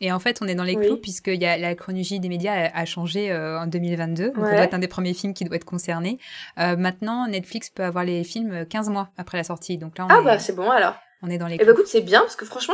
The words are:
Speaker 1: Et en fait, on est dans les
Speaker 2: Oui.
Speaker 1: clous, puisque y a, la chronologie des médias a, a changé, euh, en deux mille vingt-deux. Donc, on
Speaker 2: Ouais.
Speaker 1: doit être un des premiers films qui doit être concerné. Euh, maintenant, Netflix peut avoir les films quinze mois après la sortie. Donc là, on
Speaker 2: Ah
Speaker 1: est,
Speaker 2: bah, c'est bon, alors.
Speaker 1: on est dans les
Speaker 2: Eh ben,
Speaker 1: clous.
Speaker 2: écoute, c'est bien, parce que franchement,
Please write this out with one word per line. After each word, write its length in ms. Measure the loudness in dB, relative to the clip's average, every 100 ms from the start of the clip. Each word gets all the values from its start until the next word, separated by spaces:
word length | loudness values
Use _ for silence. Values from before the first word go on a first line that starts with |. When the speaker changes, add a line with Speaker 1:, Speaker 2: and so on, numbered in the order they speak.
Speaker 1:
Et 100 | -2
en 60 | 0
fait, 220 | 0 -2
on 60 | -2
est 80 | -2
dans 80 |
les 120 | 0 2
Speaker 2:
Oui. 120 | 2
Speaker 1:
clous, 100 | 0
puisque 300 | -4 -8 -4
y 180 | 0 2
a, 120 | 2
la 180 | 0 -4
chronologie 440 | -6 -6 -4 -4
des 80 | -4
médias 440 | -2 0 0 0
a, 20 | -2
a 60 | -6
changé, 460 | -4 -4 -2 -2
euh, 280 | -2 -4 -4
en 80 | -4
deux 100 | -2
mille 180 | -2 -2
vingt-deux. 360 | -2 -2 -2
Donc, 60 | 0
on 20 | 2
Speaker 2:
Ouais. 100 | 4
Speaker 1:
doit 80 |
être 100 | 4
un 60 | 2
des 80 | -2
premiers 260 | -2 -2
films 220 | -2 -4 -4
qui 80 |
doit 120 | -4 -4
être 80 |
concerné. 540 | -4 -6 -4 -2 -2 -6 -10 -16 -14 -2
Euh, 180 | 0 2
maintenant, 520 | 0 -2 -4 -2 -2
Netflix 420 | -4 -6 -10 -10
peut 140 | -6
avoir 200 | -4 -2
les 200 | 0 -2
films 420 | -2 -4 -4 -6 -6
quinze 220 | -4 -2
mois 200 | -2 -4 -10
après 220 | -6 -6
la 60 |
sortie. 340 | -4 -8 -6 -6
Donc 180 | -8 -8
là, 60 | 6
on 20 |
Speaker 2:
Ah 120 | 6
Speaker 1:
est, 20 |
Speaker 2:
bah, 160 | 6 2
c'est 160 | 0 -2
bon, 160 | 0
alors. 240 | 2 2 -2 _ _
Speaker 1:
on 80 | -6
est 80 | -4
dans 80 | -4
les 80 |
Speaker 2:
Eh 40 | 4
ben, 60 | 8
Speaker 1:
clous. 80 |
Speaker 2:
écoute, 120 | 8 6
c'est 140 | 2
bien, 200 | 6 6
parce 140 | 6 0
que 100 | -10
franchement, 280 | -8 0